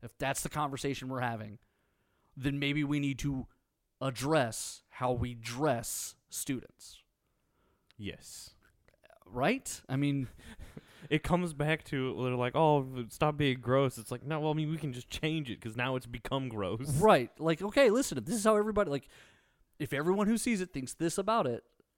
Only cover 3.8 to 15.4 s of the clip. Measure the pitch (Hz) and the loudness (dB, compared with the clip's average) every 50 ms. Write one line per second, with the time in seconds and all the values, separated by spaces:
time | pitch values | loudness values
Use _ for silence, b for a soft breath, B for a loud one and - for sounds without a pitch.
3.8 | _ _ _ - 127 135 120 110 127 147 160 151 123 113 107 - - - - - | _ _ _ -6 -4 -4 -4 -2 0 2 4 4 2 2 -2 -6 -8 -10 -12 -14
4.8 | _ _ - - 127 127 127 120 127 123 120 113 113 117 120 127 151 151 123 117 | _ _ -8 -2 0 0 0 0 -2 -4 -6 -8 -10 -8 -4 0 0 0 0 0
5.8 | 113 - - - - - - _ _ - - - - - 135 120 - - _ - | -2 -6 -6 -6 -8 -8 -12 _ _ -12 -10 -8 -4 -4 -4 -4 -6 -10 _ -20
6.8 | - - - - _ _ _ _ _ _ _ _ _ _ _ _ _ _ _ _ | -20 -20 -20 -20 _ _ _ _ _ _ _ _ _ _ _ _ _ _ _ _
7.8 | _ _ _ - 104 92 - - - - - - - - - _ _ _ _ _ | _ _ _ -10 -10 -10 -10 -10 -14 -18 -18 -16 -18 -18 -20 _ _ _ _ _
8.8 | _ _ _ _ _ - - _ - - 113 123 135 175 254 269 - - - - | _ _ _ _ _ -20 -20 _ -18 -8 -4 0 2 2 2 0 -2 -8 -12 -10
9.8 | - - 131 135 143 143 139 139 127 - - B B B B B B B B B | -8 -4 -2 0 2 2 2 0 -2 -4 -8 B B B B B B B B B
10.8 | B B B B B B 151 151 - - 180 180 180 170 151 143 147 156 160 151 | B B B B B B 0 0 2 2 2 2 2 0 -2 -2 0 0 0 -2
11.8 | - - 151 135 131 131 101 92 127 127 123 123 123 123 123 147 160 151 151 143 | -4 -4 -4 -2 -2 -2 -2 -2 -2 -2 0 0 0 0 2 4 6 6 6 6
12.8 | 131 131 131 127 120 110 - - 156 151 147 143 147 135 127 127 113 117 131 135 | 4 0 -6 -8 -8 -6 -2 0 0 0 2 2 2 2 2 0 0 2 4 4
13.8 | 139 127 - 117 107 - 127 117 113 139 160 151 151 156 151 156 156 151 165 156 | 4 2 0 -4 -10 -10 -10 -8 -6 -6 -4 -2 0 0 0 0 0 -2 -2 -4
14.8 | 165 139 123 123 - - - - - 151 160 160 | -4 -6 -6 -8 -10 -10 -8 -4 -2 -2 -2 -2